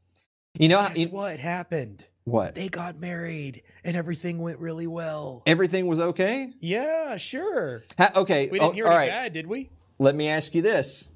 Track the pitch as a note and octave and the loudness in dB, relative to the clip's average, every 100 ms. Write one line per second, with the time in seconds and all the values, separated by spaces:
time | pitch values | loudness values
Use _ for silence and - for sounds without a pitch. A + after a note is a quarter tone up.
0 | _ _ _ _ _ D3 D#3+ F#3+ G3+ E3 | _ _ _ _ _ 2 4 6 2 0
1 | E3+ G3 G3+ D#3 D3+ F3+ E3+ E3 A#2 G2 | -2 -2 -8 -6 -6 -6 -4 -6 -6 -12
2 | - _ - A#2 - - F#3+ E3+ F3 D#3+ | -20 _ -2 0 0 -4 -8 -8 -10 -10
3 | F3 E3+ E3+ D#3+ C#3 B2 _ - F3 F3 | -10 -10 -10 -10 -12 -14 _ -12 -4 -4
4 | E3 E3+ F3 E3+ E3+ E3 E3 D#3+ E3+ E3+ | -4 -6 -6 -6 -6 -8 -8 -8 -8 -6
5 | D#3+ D3+ D3 B2 - E3 F3+ F#3 F3+ D#3+ | -6 -6 -8 -2 4 4 4 2 0 0
6 | E3+ E3 F#3+ B3+ C4 B3+ E3 G#3 D4 D#4+ | 0 0 0 0 -6 -8 -4 -2 -2 -2
7 | D4+ G#3 - C4 G4 D#4 D#3 A#2 - - | -4 -6 -8 -6 -4 -2 -4 -6 -6 2
8 | G3 F#3+ F#3+ D3+ C#3 F#3+ D#3 F#3 A3 E3+ | 4 4 2 2 2 2 2 4 6 6
9 | C3+ G#3+ A#3+ D#3+ D#3+ A#3+ C4 - _ - | 6 0 -4 -6 -6 -8 -10 -16 _ 2
10 | C3+ D3 D3+ D#3 D3+ E3 G3 F#3+ C3 - | 4 4 2 0 0 2 2 2 0 -6
11 | - | -12